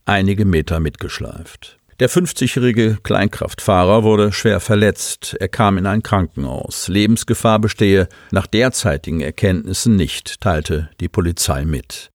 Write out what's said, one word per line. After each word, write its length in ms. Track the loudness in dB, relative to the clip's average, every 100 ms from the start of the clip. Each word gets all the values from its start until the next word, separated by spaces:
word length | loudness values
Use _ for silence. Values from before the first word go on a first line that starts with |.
| -2
einige 400 | 0 2 2 2
Meter 340 | 2 0 -2
mitgeschleift. 1000 | -2 -6 -10 -10 -12 -12 -18 -20 -20 _ _ -2
Der 100 | 0
fünfzigjährige 880 | 2 0 -2 -2 0 0 2 2 0
Kleinkraftfahrer 1000 | -2 0 0 -2 -8 -6 0 2 4 4
wurde 300 | 4 4 2
schwer 280 | 2 0 0
verletzt. 760 | 0 2 2 0 -6 -10 -10 -8
Er 100 | -6
kam 280 | 0 2 2
in 80 | 0
ein 160 | -2
Krankenhaus. 840 | 0 0 0 -4 -8 -8 -10 -10 -4
Lebensgefahr 720 | 0 2 2 0 0 2 2
bestehe 500 | 2 2 4 4 2 -4 -6
nach 160 | -4 0
derzeitigen 760 | 0 0 0 -2 -2 -4 -4
Erkenntnissen 760 | -4 -2 0 0 -4 -2 2 2
nicht, 440 | 2 -4 -12 -6
teilte 480 | -2 -2 -2 -4 -6 -8
die 100 | -6
Polizei 540 | -2 -2 -2 -2 -2
mit. 460 | -2 -4 -8 -16 -18